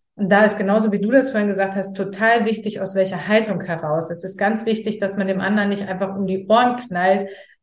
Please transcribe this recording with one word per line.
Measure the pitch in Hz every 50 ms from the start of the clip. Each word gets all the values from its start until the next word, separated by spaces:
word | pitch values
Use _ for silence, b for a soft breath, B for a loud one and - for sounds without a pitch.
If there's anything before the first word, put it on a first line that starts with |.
| _ _ _
und | - 208 175
da | 202 202 214
ist | 202 - -
genauso, | 202 196 202 220 214 220
wie | 202 190
du | 196 214
das | 254 269 262 -
vorhin | - 214 208 202
gesagt | 190 185 196 190 190
hast, | 202 190 - -
total | - 190 190 - 196 220 226 233 233 208
wichtig, | 220 220 - - 208 - -
aus | 190 190 -
welcher | 196 190 190 185 170 -
Haltung | 190 214 226 220 214 190 165
heraus. | - - 170 160 - 151 151 165 165 -
Es | 170 -
ist | - 185 -
ganz | - 196 208 226 220 -
wichtig, | 226 214 214 - 220 - -
dass | 208 190 196
man | 202 190 190
dem | 190 185
anderen | 185 196 208 208 202 202
nicht | 202 196 196 -
einfach | 185 180 196 190 190
um | 196 196
die | 185 190 190 -
Ohren | - 214 233 247 247 240
knallt, | - - - 180 175 180 190 196 202 196 B B B B B B B